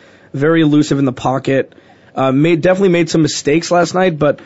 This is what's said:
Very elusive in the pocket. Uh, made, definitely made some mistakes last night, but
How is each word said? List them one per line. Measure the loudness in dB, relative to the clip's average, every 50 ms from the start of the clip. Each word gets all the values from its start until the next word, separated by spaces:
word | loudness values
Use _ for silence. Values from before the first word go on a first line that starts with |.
| -18 -20 -20 -20 _ -14 -6
Very | -2 0 0 2 2
elusive | 2 2 2 2 2 0 0 0
in | 0
the | -2
pocket. | -2 -2 -4 -4 -4 -4 -2 -2 0 -2 -2 -4 -8 -20 -20 -20 -20 _ _ _ -6
Uh, | -4 -2 0
made, | 0 2 2 2 2 2
definitely | 2 2 2 2 2 2
made | 2 2 0 0
some | 0 0
mistakes | 0 0 -2 -4 -2 0 0 0 0 0
last | 0 0 0 0 0
night, | -2 -2 -2 0 0
but | 0 -2 -2 -2 -6